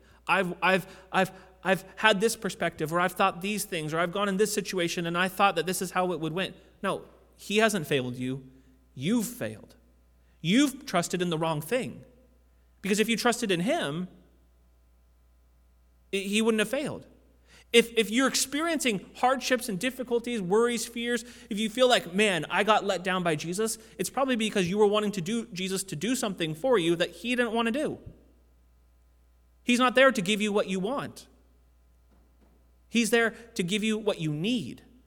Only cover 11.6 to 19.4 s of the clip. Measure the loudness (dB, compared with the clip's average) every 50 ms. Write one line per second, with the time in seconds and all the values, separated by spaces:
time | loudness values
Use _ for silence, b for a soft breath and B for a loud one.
11.6 | -4 -4 -4 -4 -4 -6 -10 -14 -18 -20 _ _ _ _ _ _ _ _ _ _
12.6 | _ _ _ _ -2 0 2 2 2 0 0 0 2 0 0 0 0 -2 0 0
13.6 | 0 0 0 -2 -2 -4 -4 -6 -8 -10 -12 -20 _ _ _ _ _ _ _ _
14.6 | _ _ _ _ _ _ _ _ _ _ _ _ _ _ _ _ _ _ _ _
15.6 | _ _ _ _ _ _ _ _ _ -6 -6 -4 -2 0 0 2 2 2 2 2
16.6 | 0 0 -2 -4 -4 -4 -6 -8 -12 -18 _ _ _ _ _ _ b b b b
17.6 | b b 4 4 4 4 0 -2 -2 0 2 2 2 2 2 0 -4 -2 -2 -2
18.6 | -2 0 0 0 0 0 -2 -2 -6 -10 -6 0 0 0 2 0